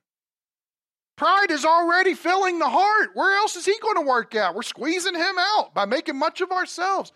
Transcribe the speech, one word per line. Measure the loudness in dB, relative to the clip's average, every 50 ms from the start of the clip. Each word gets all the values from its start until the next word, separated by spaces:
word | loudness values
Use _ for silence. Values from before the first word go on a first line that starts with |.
| _ _ _ _ _ _ _ _ _ _ _ _ _ _ _ _ _ _ _ _ _ _ _ -2
Pride | 0 2 4 4 4 2
is | 2 2 2
already | 4 4 4 4 4 2 2 2 2 0
filling | 0 0 0 2 2 2 0 0 0
the | -2 0
heart. | 2 2 2 4 4 2 0 0 -2
Where | -2 0 2 2
else | 2 0 -2 -2 -4
is | -2
he | -2 -2 0
gonna | -2 -2 0 0
work | 0 0 0 0 -2 -2 -2
at? | -2 -2 -2 -2
We're | -4 -8
squeezing | -8 -10 -6 -4 -4 -2 -2 -2 -4 -4
him | -2 -2 -2 0 0
out | 0 0 0 0 -2 -2 -4
by | -4 -2
making | -2 -2 -4 -4 -6 -4
much | -2 -4 -4 -2 -4
of | -6 -4
ourselves. | -4 -4 -4 -6 -6 -6 -4 -2 -2 -4 -6 -8 -16